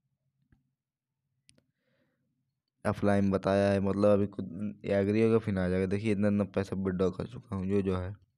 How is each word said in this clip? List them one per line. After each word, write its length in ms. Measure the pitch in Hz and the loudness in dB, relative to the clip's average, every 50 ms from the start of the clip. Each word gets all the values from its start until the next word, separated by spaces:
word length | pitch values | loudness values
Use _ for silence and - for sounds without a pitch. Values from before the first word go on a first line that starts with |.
| _ _ _ _ _ _ _ _ _ _ _ _ _ _ _ _ _ _ _ _ _ _ _ _ _ _ _ _ _ _ _ _ _ _ _ _ _ _ _ _ _ _ _ _ _ _ _ _ _ _ _ _ _ _ _ _ - | _ _ _ _ _ _ _ _ _ _ _ _ _ _ _ _ _ _ _ _ _ _ _ _ _ _ _ _ _ _ _ _ _ _ _ _ _ _ _ _ _ _ _ _ _ _ _ _ _ _ _ _ _ _ _ _ -4
अप्लाई 360 | 104 101 - 101 101 101 101 | -2 -2 0 2 2 4 4
में 100 | 98 98 | 2 2
बताया 400 | 95 92 - 95 98 101 101 101 | 2 0 0 0 2 2 2 2
है, 100 | 98 98 | 2 0
मतलब 300 | 98 95 95 101 104 104 | 0 -2 0 2 4 4
अभी 160 | 104 98 104 101 | 4 4 2 -2
खुद 520 | - - 95 - 82 98 107 101 - - - | -4 -8 -10 -8 -8 -8 -10 -10 -10 -8 -4
एग्री 360 | 92 101 98 98 101 104 110 | -2 0 0 2 2 2 2
होगा, 160 | 113 113 113 110 | 4 4 2 2
फिर 200 | 110 107 98 92 | 0 0 -2 -2
आ 100 | 92 90 | 0 0
जाएगा। 180 | 92 95 95 | 0 0 0
देखिए, 260 | 92 98 101 110 110 | 0 -2 -2 -2 -2
इतना 160 | 101 98 104 104 | 0 0 2 0
इतना 160 | 101 101 98 | 2 0 -2
पैसा 300 | - - 98 98 - 95 95 | -2 -2 -4 -4 -4 -4 -4
विड्रॉ 320 | 95 98 92 90 95 90 | -4 -2 0 0 0 -2
कर 140 | - - - | -2 -4 -8
चुका 300 | - - - - - 98 | -8 -10 -14 -12 -8 -8
हूँ, 100 | 95 92 | -6 -2
जो 160 | 95 101 101 | 0 0 0
जो 140 | 92 95 92 | 0 0 -2
है, 180 | 90 90 95 98 - _ _ _ | -2 -4 -8 -12 -14 _ _ _